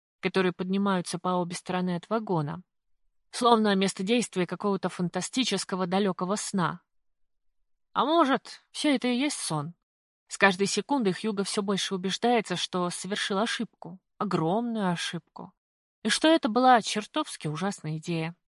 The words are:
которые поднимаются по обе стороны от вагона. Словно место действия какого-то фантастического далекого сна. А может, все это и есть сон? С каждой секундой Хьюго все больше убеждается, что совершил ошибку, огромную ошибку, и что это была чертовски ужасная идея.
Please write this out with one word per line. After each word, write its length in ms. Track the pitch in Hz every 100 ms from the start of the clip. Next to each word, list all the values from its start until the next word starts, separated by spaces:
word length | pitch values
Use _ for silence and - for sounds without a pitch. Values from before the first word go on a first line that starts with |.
| _ _
которые 320 | 185 190 185
поднимаются 680 | - 185 196 202 185 - 170
по 120 | 185
обе 260 | 180 170 170
стороны 400 | - 180 185 175
от 120 | -
вагона. 540 | 226 214 170 147 170 - _ _ _ _ _ _
Словно 440 | - 240 226 214
место 280 | 190 196 -
действия 440 | 190 240 196 185 175
какого-то 420 | 180 202 196 180
фантастического 1000 | - 175 185 - 262 240 190 - 185 185
далекого 500 | 190 202 175 180 208
сна. 460 | - 190 156 175 _ _ _ _ _ _ _ _ _ _ _
А 120 | 190
может, 580 | 247 339 269 262 - - _
все 240 | - 294
это 140 | 254 247
и 80 | 240
есть 220 | 294 -
сон? 360 | - 156 151 - _ _ _ _ -
С 100 | -
каждой 280 | 196 185 196
секундой 460 | - - 277 202
Хьюго 300 | 175 220 202
все 200 | 196 -
больше 320 | 202 190 -
убеждается, 600 | 190 185 - 233 240 - 175
что 340 | - 185 175
совершил 480 | - 185 202 - 196
ошибку, 600 | 233 - 220 _ 165 185 _ -
огромную 720 | 202 175 160 208 240 226 190
ошибку, 600 | 170 - 170 - - 180 _ _ _ _ _
и 40 | 220
что 200 | - 311
это 200 | 330 240
была 320 | 226 254 240
чертовски 640 | - 208 208 302 302 - 160
ужасная 500 | 151 196 - 156 156
идея. 380 | 160 165 160 170 _